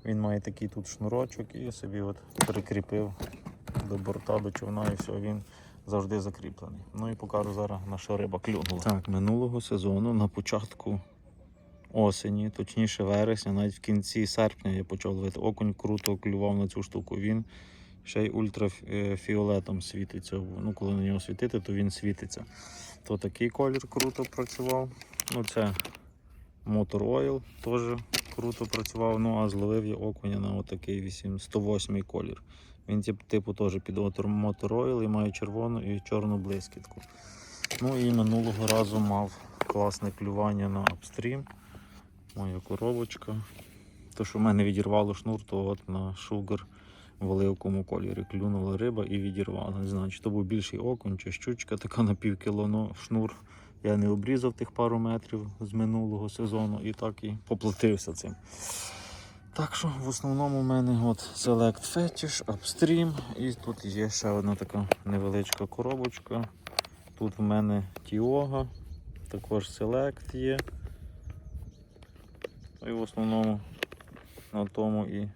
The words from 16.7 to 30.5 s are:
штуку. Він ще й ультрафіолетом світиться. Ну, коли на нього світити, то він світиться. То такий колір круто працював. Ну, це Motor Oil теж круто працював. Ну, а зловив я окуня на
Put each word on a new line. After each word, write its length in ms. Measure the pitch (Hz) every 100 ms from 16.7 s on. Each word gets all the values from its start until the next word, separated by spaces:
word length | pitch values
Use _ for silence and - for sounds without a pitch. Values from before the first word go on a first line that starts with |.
| 95
штуку. 320 | 95 101 95 92
Він 300 | 101 110 113 - - - - -
ще 220 | - - 107
й 40 |
ультрафіолетом 1500 | - 107 - 104 - - 101 101 95 - 107 104 101 90 95
світиться. 600 | 87 98 98 - - 95 92 92
Ну, 120 | 101
коли 200 | 104 98
на 100 | 98
нього 160 | 98 98
світити, 400 | - - 123 113
то 140 | 95
він 180 | 101 101
світиться. 540 | - 104 98 92 - - - - - - -
То 140 | - 104
такий 320 | 101 - 120
колір 380 | - 139 131 127
круто 360 | - 135 127
працював. 680 | 127 - 123 - 127 131 131 127 - - - 123
Ну, 80 |
це 300 | 110 - 107 92 - - - - - - - - -
Motor 320 | 107 104 107
Oil 420 | 104 131 139 135 131 -
теж 400 | 113 120 120 120 117 - - -
круто 300 | 120 117 113
працював. 540 | - 107 113 113 110
Ну, 180 | 113 110
а 120 | 107
зловив 360 | 98 104 110 107
я 100 | 107
окуня 440 | 107 104 104 101
на 140 | 101